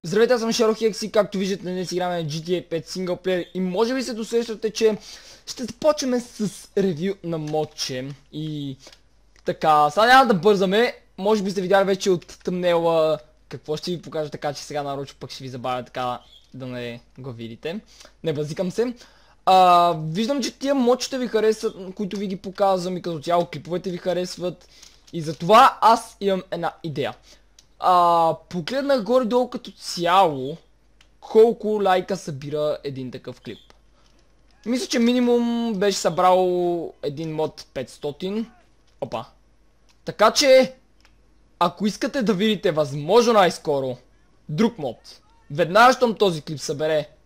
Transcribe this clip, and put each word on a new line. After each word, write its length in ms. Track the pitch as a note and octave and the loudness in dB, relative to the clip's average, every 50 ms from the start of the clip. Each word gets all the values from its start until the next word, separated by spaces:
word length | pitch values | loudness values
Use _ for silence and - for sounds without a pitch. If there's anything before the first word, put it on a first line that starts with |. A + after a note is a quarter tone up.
| - E3 | -8 -2
Здравейте, 220 | F3+ G#3 A#3 A#3 B3+ | 2 2 4 4 2
аз 60 | A#3 | 0
съм 120 | A3 A3+ | 0 -2
Шаро 220 | - - A3+ G#3+ A3 | 0 2 2 2 2
Хекс 280 | - A#3 A3 F#3+ - | 0 -2 -2 -2 -2
и 100 | A3 F#3 | -10 0
както 260 | - G#3+ G#3 - - F#3 | 0 0 0 0 -2 -4
виждате, 240 | G3+ F#3+ G3 - | -2 -2 -4 -6
днес 300 | - F3 F3+ F#3 F#3 E3+ | -6 -8 -6 -6 -6 -6
играме 320 | F3 F3+ F3+ F3+ F3 E3+ E3 | -4 -4 -4 -2 -4 -4 -4
G 40 | D3+ | -4
T 200 | D3 E3 D#3 E3+ | -6 -8 -4 -4
A 200 | F3+ E3+ - _ | -4 -4 -4 _
пет 200 | E3 E3 D#3 - | -8 -8 -6 -8
синглплеер 580 | - F3+ F#3 F3 F3+ F3 _ F#3 F#3 F3+ E3 - _ | -8 -6 -4 -6 -6 -4 _ -2 -2 -2 -4 -6 _
и 60 | F3+ | -4
може 340 | F#3 F#3 F3 G3 A#3 A#3 C4 | -4 -2 0 0 0 0 0
би 80 | C4+ | -4
се 120 | A#3+ B3+ A#3+ | -4 -4 -6
досещате, 580 | G#3+ A3+ - A#3 A#3 A#3 A#3 A3 G3 - A3 | -8 -8 -2 -2 -2 -2 -2 -8 -6 -6 -6
че 260 | - - A3+ A3 G#3+ - - - - - - - - - _ | -2 2 2 2 2 0 -8 -18 -20 -20 -20 -20 -20 -20 _
ще 180 | - - - B3+ | -16 -12 -10 -10
започнем 560 | G#3+ - _ - D4+ D4+ D4+ C#4+ B3+ B3 B3 | -10 -10 _ 2 2 2 2 -2 -2 -2 -2
с 480 | A#3+ - - - G#3 F#3 - - - - _ G3+ | -4 -6 -8 -6 -6 -6 -6 -10 -20 -6 _ -2
ревю 360 | G3 F#3+ E3+ C#3 F3 G3 F#3+ _ - | 0 0 -2 -2 -4 -6 -6 _ -8
на 140 | E3+ E3 D#3+ | -6 -6 -6
модче. 720 | D3+ D3+ D3+ D#3 D#3 D3+ - - - - C3 B2+ C3 C#3 C#3+ - _ _ | -6 -4 -2 -4 -4 -4 -6 -10 -8 -8 -8 -8 -8 -10 -14 -16 _ _
И 440 | - D3+ D#3 D#3 D3+ D3 C#3+ C#3 C3 _ - - - _ _ _ _ _ _ _ _ _ _ | -12 -10 -8 -8 -8 -8 -8 -10 -12 _ -18 -20 -20 _ _ _ _ _ _ _ _ _ _
така, 460 | - F3 - - D#3+ D#3 D3+ D3+ D3 | -6 -4 0 2 4 4 4 4 4
сега 160 | - F#3+ A3 | 4 2 6
няма 200 | A#3+ B3+ C4+ C4+ | 8 8 8 8
да 80 | A3 A3+ | 6 2
бързаме, 640 | E3+ D3 G#3+ G#3 F#3 G3 F#3 F#3+ A3 A#3+ A#3+ - - _ _ _ - | 4 4 4 4 4 2 2 2 2 0 0 -2 -10 _ _ _ -4
може 240 | F#3+ G#3 A3 G#3+ | 0 0 0 0
би 80 | F#3 G3+ | 0 -4
сте 100 | F3 G3+ | -4 -4
видяли 240 | F3+ F3+ G3 G3 G3 | 0 2 2 2 4
вече 260 | F#3 G3 F#3+ - G3+ | 2 -2 0 0 0
от 280 | F3+ E3+ - - - _ _ | 0 0 -2 -14 -20 _ _
тъмнела 760 | F#3 F3+ F3+ F3+ F3 E3+ E3+ E3+ E3 E3 E3 D#3 D#3 D#3 D3+ - _ _ _ _ _ | -6 -6 -2 0 0 0 2 2 2 2 2 2 2 0 -2 -6 _ _ _ _ _
какво 280 | - C3 _ - D3+ | -18 -16 _ -8 -8
ще 140 | D3+ - F3+ | -6 -6 -8
ви 120 | F3+ D3+ | -8 -8
покажа, 280 | - C#3+ C3+ D#3+ D3+ C#3+ | -10 -10 -8 -8 -8 -8
така 220 | D#3 D3+ - D3 | -8 -8 -8 -8
че 100 | C#3+ - | -8 -8
сега 200 | - - D3 D3 | -14 -8 -8 -8
нарочно 340 | C#3+ C#3+ C#3 C#3 C#3 - - _ | -6 -6 -8 -8 -10 -12 -14 _
пък 100 | - C3 | -16 -16
ще 140 | - - C3+ | -14 -14 -14
ви 40 | C3 | -14
забавя 360 | B2 B2+ A#2+ B2+ B2+ B2+ A#2+ | -12 -8 -6 -6 -6 -6 -8
така 360 | - - C3+ B2+ B2 B2 A#2 - - _ - _ _ - | -10 -8 -6 -4 -4 -6 -8 -12 -20 _ -20 _ _ -16
да 120 | C3 C3 | -14 -12
не 340 | B2+ B2 B2 A#2+ A#2+ A#2 A#2+ _ _ _ - | -12 -10 -10 -10 -10 -12 -14 _ _ _ -16
го 140 | C3 C3+ | -14 -14
видите. 480 | A#2 A#2 A#2 A2+ A#2 A#2 - D3+ F3+ A3 - _ - - - - _ _ - | -12 -12 -14 -14 -14 -10 -10 -10 -10 -10 -12 _ -20 -20 -20 -20 _ _ -6
Не 80 | D#3+ | -6
базикам 380 | D3+ C#3 D3+ C#3+ D3+ - F#3+ F#3 | -4 -4 -6 -6 -6 -6 -6 -4
се. 240 | - - A#3 B3+ A#3+ - - _ _ _ _ _ _ _ _ | -2 -2 -2 -2 -4 -10 -20 _ _ _ _ _ _ _ _
А, 480 | F3+ F#3+ F#3 F#3 F3+ F3 F3 F3 F3 E3+ D#3+ D#3 | 4 6 8 8 8 8 6 6 4 0 -2 -6
виждам, 380 | D#3+ D#3 F#3+ A3+ A3 C#4+ C#4+ | -6 -4 -2 -2 -2 -2 -2
че 160 | A3+ - - _ | -4 -6 -8 _
тия 160 | C4 C4+ C#4+ | -2 0 0
модчета 440 | C#4 A#3+ A#3+ B3+ B3 - - C#4 B3+ | 2 4 2 2 0 -2 -6 -6 -6
ви 100 | B3 G3+ | -6 -2
харесват, 680 | - A3 G#3+ A3 A3 G#3+ - A3 - E3+ F#3+ F#3 F#3 | -2 2 2 2 0 0 -4 -8 -8 -8 -14 -14 -8
които 220 | - G#3 F3+ A3 | -8 -8 -6 -6
ви 100 | G3 G#3 | -6 -6
ги 100 | F#3+ G3 | -6 -8
показвам 600 | F#3 - G3 F3+ - G3+ G3 F#3+ F#3 F3 F#3 F#3 | -10 -10 -14 -2 0 2 2 2 0 -2 -4 -6
и 60 | F3 | -6
като 180 | - F3 E3+ D#3 | -6 -8 -8 -8
цяло 260 | C3+ E3+ E3+ F3 E3+ | -2 0 0 0 0
клиповете 440 | E3+ - C#3+ - D#3 F3 F3+ - G3 | -2 -8 -14 -8 -6 -8 -6 -6 -8
ви 80 | F3 F3 | -10 -6
харесват. 680 | - F#3 F3 F3 F3+ F3+ - - E3+ F3+ - _ - _ - - - - _ _ _ - | -4 -4 -4 -4 -4 -6 -8 -8 -8 -8 -8 _ -20 _ -20 -20 -20 -20 _ _ _ -12
И 80 | - E3+ | -10 -8
затова 580 | D3+ D#3 D#3 - F3 E3+ G#3+ A#3 C4+ A#3 - - | -8 -8 -8 -6 2 8 8 10 10 8 6 4
аз 360 | - G#3+ A#3 A#3+ - - - _ | 4 4 4 4 0 -12 -14 _
имам 220 | G3+ G3 F#3+ F#3 - _ | -2 -2 -2 -2 -4 _
една 220 | - E3+ E3+ D#3 - _ | -8 -6 -6 -6 -8 _
идея. 320 | - E3 C3+ D3+ C3 G#2+ A2 _ _ _ - _ _ _ _ - _ _ _ _ - | -12 -10 -6 -6 -6 -6 -8 _ _ _ -20 _ _ _ _ -20 _ _ _ _ 2
А, 520 | F3 F#3 F3 F3 F3 E3+ E3+ E3 E3 D#3 - - _ | 4 4 6 6 4 4 4 4 2 0 -2 -8 _
погледнах 540 | - F3+ D#3 - A#3 C#4 C4+ C#4+ C#4 B3+ | -8 -8 -6 -4 -4 -4 0 0 0 0
горе-долу 480 | F#3+ G3 B3 B3+ B3+ G3+ A#3+ B3 B3+ B3+ | 0 2 2 2 2 2 0 0 0 -2
като 200 | - A#3+ - - | -6 -12 -12 -14
цяло 840 | - - - - - F3+ E3+ E3+ F3+ G3 G3 E3 D3 C3 B2+ C#3 E3 - _ _ _ _ _ _ _ _ _ _ _ _ | -20 -16 -14 -12 -6 -2 0 4 4 6 4 4 2 -2 -6 -8 -10 -12 _ _ _ _ _ _ _ _ _ _ _ _
колко 480 | - - - A3 A3 A#3+ A3 A#3 - G#3+ | -18 2 6 6 6 6 6 -2 -4 -2
лайка 480 | G#3+ G#3+ G3+ F#3+ F#3 F#3+ F3+ - G3 | -2 0 2 2 2 2 0 -4 -8
събира 640 | E3+ - - D3 C3 C3+ C#3+ D3+ D3+ D3+ D3+ C#3+ - - | -8 -6 -10 -10 -10 -10 -8 -4 -2 -2 -2 -2 -4 -6
един 260 | C#3+ C3 C3 C3 B2+ | -10 -8 -8 -10 -10
такъв 300 | A2+ B2 - C3 B2 - | -12 -12 -14 -14 -16 -14
клип. 180 | _ B2 G2+ - _ _ - _ _ _ _ _ _ _ _ _ _ _ _ _ _ _ _ _ _ | _ -16 -16 -16 _ _ -20 _ _ _ _ _ _ _ _ _ _ _ _ _ _ _ _ _ _
Мисля, 200 | G#3 B3 B3 G4 | -4 -4 -4 -4
че 120 | - - B3 | -2 0 2
минимум 760 | A#3 A#3+ B3 B3+ B3 A#3+ A#3+ A#3+ A#3 A#3 A#3 A#3 A#3 A#3 A3 | 2 2 2 2 2 2 2 2 2 0 -2 -2 -2 -4 -2
беше 240 | F#3 G3+ G3+ G3 - | 0 0 0 0 0
събрал 960 | - F#3+ E3 F3 F3+ F#3 F#3 F#3 F#3 F3+ F3+ F3+ F3 F3 F3 E3+ D#3+ - - _ | -2 -2 0 2 4 4 4 4 4 2 0 0 0 -2 -2 -4 -6 -10 -12 _
един 320 | - D3+ C#3 C#3+ E3 D#3+ D#3 | -8 -8 -8 -6 -10 -8 -4
мод 320 | D#3 D#3 D#3 - - - _ _ | -4 -4 -4 -6 -14 -20 _ _
петстотин. 760 | C#3+ B2+ - - - - D3 - _ F#3 F#3 G3+ A3 A3+ - - _ _ _ _ _ _ _ _ _ | -12 -12 -12 -14 -10 -10 -10 -8 _ -8 -6 -6 -6 -6 -8 -14 _ _ _ _ _ _ _ _ _
Опа. 240 | - - - A2+ A#2 - _ _ _ _ _ _ _ _ _ _ _ _ _ _ _ | -10 -8 -8 -10 -10 -12 _ _ _ _ _ _ _ _ _ _ _ _ _ _ _
Така 260 | - - - G#3 A3+ | -12 0 4 4 4
че, 440 | A3 - D4 C4+ C4 C4 C4 C4 - _ _ _ _ _ _ _ _ _ _ _ _ _ _ _ _ _ | 4 4 6 8 8 8 6 4 -2 _ _ _ _ _ _ _ _ _ _ _ _ _ _ _ _ _
ако 280 | F3 F3+ - - F#3+ | -2 -2 0 -2 -4
искате 360 | G#3+ F#3 - - B3+ - C#4+ | -4 -2 -2 -6 -4 -2 -2
да 120 | A3+ F#3 G#3+ | 0 0 0
видите 380 | F3 G#3+ A3 G#3+ E3+ - F#3+ | 0 0 0 0 0 0 0
възможно 600 | D#3 D3+ D3+ C#3 C#3 D3+ C#3+ D#3+ G3+ A#3+ A3+ A#3 | 0 0 -2 -2 -4 -8 -2 4 4 4 4 6
най-скоро 640 | A#3 G#3 F#3 E3+ - - - D#3+ C#3+ C#3 C3+ B2+ B2 - _ _ _ _ _ _ _ _ _ - | 4 4 4 4 2 -4 -4 -4 -2 -2 -2 -6 -8 -10 _ _ _ _ _ _ _ _ _ -8
друг 300 | D3+ D#3 A3 A#3 A#3 - | -2 0 0 0 0 -6
мод, 420 | D3 B2 G#2+ - _ - - - _ _ _ _ _ _ | -8 -10 -10 -10 _ -20 -20 -20 _ _ _ _ _ _
веднага 420 | D3 D3 F3 D#3 F3+ G#3+ A#3+ B3+ | -4 -4 -2 2 6 6 8 8
щом 220 | B3 A#3+ B3+ A#3 G#3 | 6 4 0 0 2
този 280 | - G#3+ G3 E3+ D3+ | 0 0 0 0 -2
клип 180 | - - D#3 C3 | -8 -10 -12 -10
събере 480 | - - C#3 C3+ D3+ D#3 D#3 D3+ C#3+ - _ _ _ | -8 -8 -6 -4 -2 0 0 -2 -2 -6 _ _ _